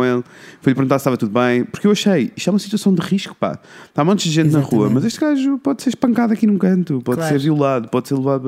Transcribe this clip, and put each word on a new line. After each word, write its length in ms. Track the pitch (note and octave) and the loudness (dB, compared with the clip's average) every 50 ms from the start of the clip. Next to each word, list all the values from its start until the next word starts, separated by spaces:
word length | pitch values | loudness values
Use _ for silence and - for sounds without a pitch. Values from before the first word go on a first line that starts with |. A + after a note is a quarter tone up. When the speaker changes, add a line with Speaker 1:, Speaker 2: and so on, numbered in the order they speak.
| B2+ B2+ | 2 2
Speaker 1:
com 60 | B2 B2 | 0 0
ele, 60 | A#2+ - - - - - - - | -4 -6 -14 -20 -20 -20 -20 -2
fui-lhe 160 | - C#3 C3 | 0 0 0
perguntar 220 | C3 C3+ C3 C#3 C3+ | 2 0 0 0 0
se 40 | - | 0
estava 120 | C#3 B2 | 0 -2
tudo 160 | A#2 A#2+ G#2+ | 0 -2 -2
bem, 320 | G2+ A#2+ B2 B2 B2 A#2+ A#2+ | 0 0 2 2 2 0 0
porque 200 | - - - - | -2 -6 -2 0
eu 60 | G3+ | 2
achei, 400 | G#3 F#3+ - G#3 F#3+ D#3 A2+ - - | 2 2 2 2 2 2 0 -2 -4
isto 140 | - - F3+ | -4 -2 0
é 20 | F#3+ | 0
uma 40 | G3+ | 0
situação 320 | - - - G#3 - G3+ F#3+ | -2 -2 -6 -2 0 2 2
de 80 | E3 | 2
risco, 340 | - - F#3 G3 - - - | 0 -2 -2 -2 -4 -6 -8
pá. 240 | - - F#2+ - - - - - - - - _ | -6 -4 -4 -4 -8 -12 -20 -20 -20 -20 -8 _
Tá 80 | - | 0
um 40 | D3 | 2
monte 180 | E3+ G#3 - - | 2 2 2 0
de 80 | E3 | 0
gente 180 | D3+ D#3+ D#3+ D3+ | 0 2 2 4
na 100 | D#3 D3 | 4 2
rua, 60 | C#3 - B2+ A2 G#2 G#2 | 2 2 2 2 2 2
Speaker 2:
Exatamente. 60 | A2 | 2
Speaker 1:
mas 100 | C3 D#3+ | 0 0
este 140 | A#3 - - | -2 -2 -2
gajo 380 | D#4+ D4+ D4 C4+ C4 C#4 C#4 B3+ | -2 0 0 0 0 0 -2 -2
pode 240 | - C4+ C#4 - - | -2 -4 -4 -2 -4
ser 60 | C4 | -4
espancado 440 | A3+ - - B3+ A#3 A#3+ A#3+ A3+ A3+ | -4 -2 0 0 0 0 0 0 0
aqui 140 | - - G#3+ | 0 2 2
num 100 | G3+ F#3 | 2 2
canto, 440 | G3 F#3 F#3+ F#3 F3 - D3 B2+ A#2+ | 2 2 2 2 0 -2 -2 -4 -2
pode 120 | B2 B2 E3 | -2 -2 -2
Speaker 2:
Claro. 140 | E3 D#3 D3+ | 0 0 0
Speaker 1:
ser 60 | C#3 | 0
violado, 480 | C3+ D#3 D#3 D3 C#3 C3+ C3+ B2+ A2+ A2+ | 0 0 0 2 0 0 0 -2 -4 -2
pode 180 | - B2+ A#2+ - | -4 -4 -2 -2
ser 80 | C#3 | -4
levado, 260 | C3+ C3 C#3 C#3 C3+ B2+ | -2 0 0 -2 -2 -2